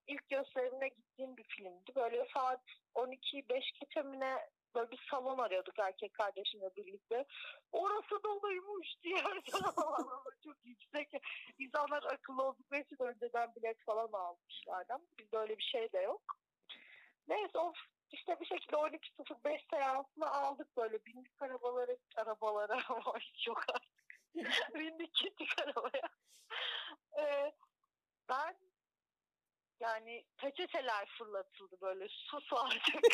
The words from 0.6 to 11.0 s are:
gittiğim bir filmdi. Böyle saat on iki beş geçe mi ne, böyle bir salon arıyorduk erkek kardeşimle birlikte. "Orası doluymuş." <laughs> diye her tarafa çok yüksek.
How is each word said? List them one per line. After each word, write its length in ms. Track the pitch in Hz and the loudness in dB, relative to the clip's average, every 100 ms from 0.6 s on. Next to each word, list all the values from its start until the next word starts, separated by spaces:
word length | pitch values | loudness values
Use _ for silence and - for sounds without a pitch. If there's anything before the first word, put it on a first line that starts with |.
| 254 262 269 | -2 0 -4
gittiğim 480 | 220 _ - 262 247 | -4 _ -8 -8 -8
bir 80 | 220 | -10
filmdi. 500 | - 190 180 196 262 | -10 -10 -14 -4 2
Böyle 320 | 233 233 247 - | 2 2 0 2
saat 280 | 254 262 - - _ - | 2 2 -4 -20 _ -2
on 160 | 254 | -2
iki 380 | 262 - 277 240 | -2 -2 -2 2
beş 240 | 254 - - | 2 2 -4
geçe 220 | 285 320 | -4 -2
mi 180 | 277 269 | -2 0
ne, 280 | 262 269 - _ _ 240 | 2 0 -2 _ _ 0
böyle 160 | 233 | 0
bir 160 | 254 - | -2 -2
salon 280 | 277 254 269 | 0 2 2
arıyorduk 400 | 226 185 180 - | 4 2 0 0
erkek 360 | 196 - 202 - | 0 0 -4 0
kardeşimle 640 | 208 190 202 214 190 185 | 0 0 -4 -2 -4 -6
birlikte. 480 | 185 196 - 233 285 - - - _ | -10 -10 -2 -2 -2 -6 -12 -14 _
"Orası 500 | 330 381 415 - 415 427 | 0 2 2 0 -2 0
doluymuş." 640 | 403 403 370 381 403 320 - | 0 0 -2 -2 -6 -6 -6
<laughs> 80 | |
diye 140 | 339 370 | -2 2
her 240 | 302 381 | 2 0
tarafa 560 | - - 381 - 311 359 269 254 269 - 302 | -2 0 2 2 2 2 0 -4 -10 -14 -16
çok 200 | 285 240 | -18 -18
yüksek. 440 | 240 - 294 | -20 -8 -4